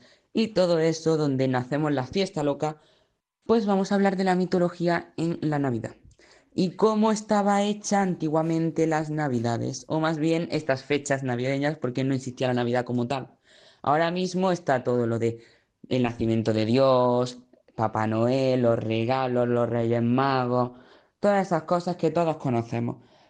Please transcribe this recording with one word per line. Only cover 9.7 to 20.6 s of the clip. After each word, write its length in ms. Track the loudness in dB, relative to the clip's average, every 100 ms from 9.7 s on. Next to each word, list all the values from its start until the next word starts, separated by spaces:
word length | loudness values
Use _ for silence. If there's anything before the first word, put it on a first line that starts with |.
| -8 -6
o 100 | -2
más 200 | -2 0
bien 280 | 0 0 -2
estas 320 | -4 -2 -4
fechas 380 | -2 -2 0 -2
navideñas, 520 | -2 -2 -2 0 -2 -2
porque 280 | -4 -2 0
no 80 |
existía 340 | -2 -4 -4 -2
la 60 |
Navidad 320 | 0 0 0 0
como 220 | -2 -2
tal. 240 | -4 -8 _ _ -20 -20 _
Ahora 280 | 0 0 0
mismo 400 | -2 -2 0 0
está 300 | 0 0 -2 0
todo 200 | 0 0
lo 140 | 0
de 200 | -2 -4 -12 _ _ _ -4
el 140 | 0
nacimiento 500 | 0 0 0 0 2
de 120 | 0 2
Dios, 720 | 4 4 4 4 2 -2 -6 -20 _ _ -4
Papá 320 | -2 0 0
Noel, 540 | 0 2 2 2 2
los 180 | 2 2
regalos, 680 | 0 -2 0 0 0 0 2
los 200 | 2 0
Reyes 320 | 0 0 0
Magos, 680 | 2 2 2 0 0 0